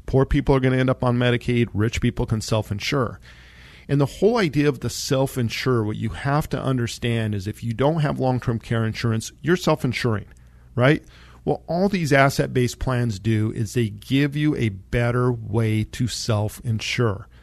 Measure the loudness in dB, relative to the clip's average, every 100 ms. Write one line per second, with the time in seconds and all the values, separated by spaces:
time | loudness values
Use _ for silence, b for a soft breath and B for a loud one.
0 | 0 2 4 2 4 2 2 2 0 0
1 | 0 2 2 0 0 0 0 0 -2 0
2 | -2 0 -2 -4 0 -2 -2 -6 -2 -2
3 | -2 -6 B B B B B B -2 0
4 | 0 2 2 2 2 2 0 0 -4 -6
5 | -2 0 0 0 -2 -2 0 0 0 -4
6 | -6 -4 -2 -2 -2 -4 -2 -2 -2 -4
7 | -2 -2 -2 -4 -6 -6 -6 0 0 2
8 | 0 0 0 0 -2 -4 -2 -2 -2 -2
9 | -2 -2 -4 -6 -2 0 2 0 0 -2
10 | -2 -2 -6 b b b b 2 4 4
11 | -2 B B B -4 -4 -2 0 2 2
12 | 4 4 6 2 0 0 0 -2 -2 0
13 | 0 -2 0 2 0 -2 -4 -2 -2 -4
14 | 0 2 2 2 0 2 0 -2 -4 0
15 | 0 2 2 0 -2 0 2 0 -2 -2
16 | -4 -2 0 0 0 -4 -4 -4 -2 0
17 | 0 0 -8 b